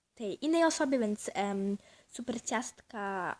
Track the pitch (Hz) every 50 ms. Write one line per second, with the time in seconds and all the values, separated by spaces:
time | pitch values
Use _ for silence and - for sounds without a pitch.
0 | _ _ _ - 233 202 175 - - 302 320 330 330 320 311 - 311 269 277 254
1 | 226 208 208 - - - - - 202 202 202 196 196 202 202 - - - - -
2 | - _ - - 240 - 226 233 - - 240 220 233 - - - - _ - 214
3 | 202 196 196 190 175 151 - -